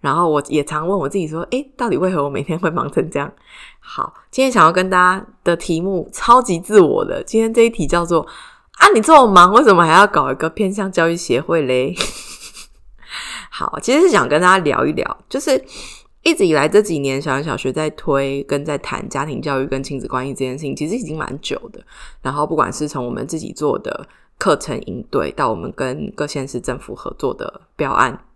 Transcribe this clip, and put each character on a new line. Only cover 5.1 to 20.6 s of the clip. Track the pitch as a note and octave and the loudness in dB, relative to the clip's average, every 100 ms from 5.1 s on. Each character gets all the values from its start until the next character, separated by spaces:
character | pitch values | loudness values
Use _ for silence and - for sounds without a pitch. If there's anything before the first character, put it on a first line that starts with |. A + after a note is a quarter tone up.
| F#3+ - _ | 2 -8 _
的 | - E3+ | -2 -2
题 | - E3 | -2 -4
目 | F#3 F#3 - | -2 -4 -6
超 | - - B3 | -8 4 4
级 | B3+ E3+ | 4 -4
自 | - G#3+ | 4 6
我 | D#3 - | 6 4
的， | - - - | -2 -6 -2
今 | A3 | 0
天 | A3 | 0
这 | A3+ | 4
一 | A3+ | 2
题 | A3+ | 2
叫 | D#3 F3 E3+ | -2 0 0
做， | E3 | 0
啊， | - - - _ _ - G4 | -2 -16 -20 _ _ 2 4
你 | F4+ | 6
这 | A3 | 8
么 | D#4 B3 | 8 10
忙， | F#3+ F3+ | 8 8
为 | G#3+ | 8
什 | C4+ | 6
么 | F#3 | 6
还 | E3+ | 6
要 | E3 G3+ | 6 6
搞 | D#3+ C3+ | 2 -2
一 | C3+ | -2
个 | D#3+ | -6
偏 | - G3 | -2 -4
向 | G3+ F#3+ | -2 -4
教 | F3+ E3 | 0 0
育 | E3+ | -2
协 | - B2 | -2 -2
会 | D3+ E3 | 0 -2
嘞？ | C3+ B2+ C3+ F3 - - - - - - - | 0 0 -2 -4 -6 -6 -16 -18 -18 -20 -20
<laughs> | _ - - - - - - - | _ -20 -20 -18 -16 -14 -16 -16
好， | - - - | -8 -6 -6
其 | - | 0
实 | C#4 | 4
是 | F4+ | 4
想 | G#3+ B2 | 4 2
跟 | D3 | 2
大 | F3+ | 4
家 | F#3+ | 4
聊 | D#3 - C#3 | 2 0 0
一 | |
聊， | D#3 - - _ | -2 -6 -10 _
就 | C4+ | -6
是 | D4 C4 - - - - _ _ | 0 -2 -2 -18 -18 -20 _ _
一 | - | -2
直 | A3+ F#3 | 2 2
以 | |
来 | D#3 D3 | 2 4
这 | G3+ | 4
几 | G#3 D#3+ | 2 -2
年， | C#3 C3+ | -2 -4
小 | D#3 | -2
人 | C3+ | -4
小 | D#3 A#2 | -4 -4
学 | C#3 | -4
在 | C3 D#3 | -4 -6
推 | D3+ - C#3 C#3 C#3 | -6 -2 -2 -2 -6
跟 | C#3 C#3+ | -4 -4
在 | D3+ D3 | -4 -8
谈 | - - - | -6 -10 -8
家 | C3+ | -6
庭 | D3 B2+ | -6 -6
教 | D3 C3+ | -4 -4
育 | C#3 | -2
跟 | C3+ | -4
亲 | C3+ C#3 | -6 -8
子 | A#2+ | -6
关 | B2+ | -6
系 | C3+ | -6
这 | C3+ | -6
件 | C3 | -6
事 | C3+ | -6